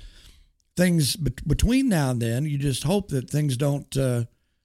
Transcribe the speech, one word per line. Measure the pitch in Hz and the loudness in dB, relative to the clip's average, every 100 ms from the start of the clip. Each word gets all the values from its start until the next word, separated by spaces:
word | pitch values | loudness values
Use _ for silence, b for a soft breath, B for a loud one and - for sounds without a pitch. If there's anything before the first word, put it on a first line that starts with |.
| b b b b b _ _ - | b b b b b _ _ 0
things | 180 170 135 - | 2 4 0 -2
bet-, | 143 - - | -4 -4 -2
between | 143 190 262 269 | 2 4 4 2
now | 175 135 | 2 2
and | 123 | 0
then, | 117 120 151 | -2 -2 -2
you | 143 | -2
just | 143 123 | -2 -2
hope | 143 202 196 | 0 -2 -2
that | 139 120 | -6 -2
things | 147 147 123 | -2 0 0
don't, | 143 143 - 135 | -2 -2 -4 -2
uh, | 131 120 117 _ _ _ | 0 -2 -4 _ _ _